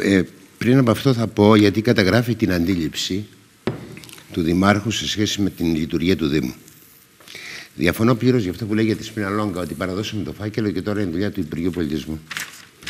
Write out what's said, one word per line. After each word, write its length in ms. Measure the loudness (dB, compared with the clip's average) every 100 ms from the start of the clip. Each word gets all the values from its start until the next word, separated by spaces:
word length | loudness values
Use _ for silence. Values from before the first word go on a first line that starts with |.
ε, 220 | 2 2 2 -8 -20 _
πριν 200 | 2 4
από 120 | 4
αυτό 220 | 2 2
θα 120 | 0 0
πω, 300 | 4 8 8
γιατί 240 | 6 4
καταγράφει 520 | 2 4 4 4 2
την 180 | 0 0
αντίληψη 760 | 2 0 0 -2 -6 -6 -6 -8 -18 _ _ -10 -8 -14 -18 -20 -20 -8
του 100 | -2
Δημάρχου 480 | 0 4 4 4 0
σε 180 | -4 -4
σχέση 320 | -2 -2 0
με 80 | -2
την 240 | 0 -2 0
λειτουργία 400 | -2 -2 0 0
του 100 | 0
Δήμου. 280 | 0 -2 -8 -20 -20 -20 -20 _ _ -20 -18 -16 -18 -16
Διαφωνώ 400 | -2 -2 2 0
πλήρως 280 | 2 2 2
για 80 | -2
αυτό 140 | -6 -4
που 80 |
λέει 100 | 0
για 120 | 0 -2
τη 80 |
Σπιναλόγκα, 560 | -6 -6 -4 -2 -4 -4
ότι 140 | -8
παραδώσαμε 480 | -6 -6 -4 -6 -6
το 100 | -8
φάκελο 380 | -8 -8 -4 -2
και 120 | -2
τώρα 180 | -4 -4
είναι 100 | -4
δουλειά 200 | -2 -4
του 100 | -4
Υπουργείου 300 | -6 -4 -4
Πολιτισμού. 500 | -2 -4 -4 -6 -10 -10 -12 -12 -16 -20 _